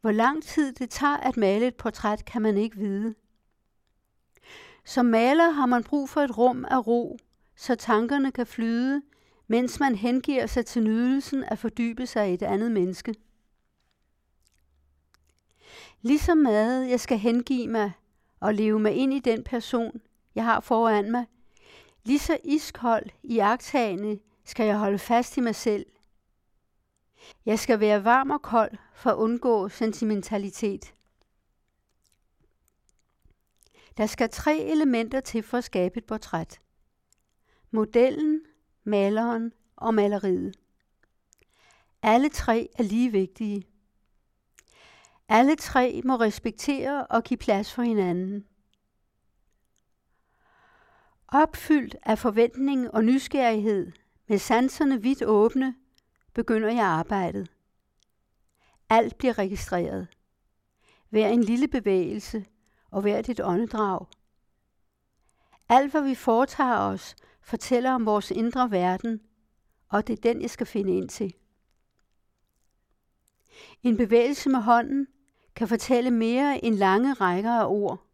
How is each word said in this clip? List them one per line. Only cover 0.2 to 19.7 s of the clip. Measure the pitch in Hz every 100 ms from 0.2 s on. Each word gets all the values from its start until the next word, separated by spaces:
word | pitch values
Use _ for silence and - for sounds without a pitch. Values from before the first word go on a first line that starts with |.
| 233 302
tid | - - 277
det | 247 247
tager | - 285 285
at | 262 247
male | 202 202 247
et | -
portræt, | 233 - 214 214
kan | - 240
man | 214 202
ikke | 220 214
vide. | 202 196 220 220 _ _ _ _ _ _ _ _ _ _ _ _ - - - -
Som | - - 247
maler | 226 240 311 339
har | 294 254
man | 247
brug | - 294 269
for | -
et | 285 214
rum | 247 247
af | 254 262 220
ro, | 240 240 233 _ _ _ _
så | -
tankerne | 240 - 214 233 285 269
kan | 262 233
flyde, | - 226 233 254 285 277 _ _ _ _
mens | 226 247 -
man | 277
hengiver | 208 240 254 254 262 226
sig | 254 233
til | 240
nydelsen | 214 226 247 269 - 269
at | - 214
fordybe | 226 - 233 233 254
sig | 226 202
i |
et | 180
andet | 202 202 233
menneske. | 214 180 180 - 214 _ _ _ _ _ _ _ _ _ _ _ _ _ _ _ _ _ _ _ _ _ _ _ _ - - - _
Lige | 226 294
så | -
meget | 330 269 214 220 254 254
jeg | 247
skal | - 233
hengive | 220 240 240 262 226
mig | 220 202 - _ _ _ _
og | -
leve | 214 214 214
mig | 214
ind | - 269
i | 269
den | 247 226
person, | - 240 -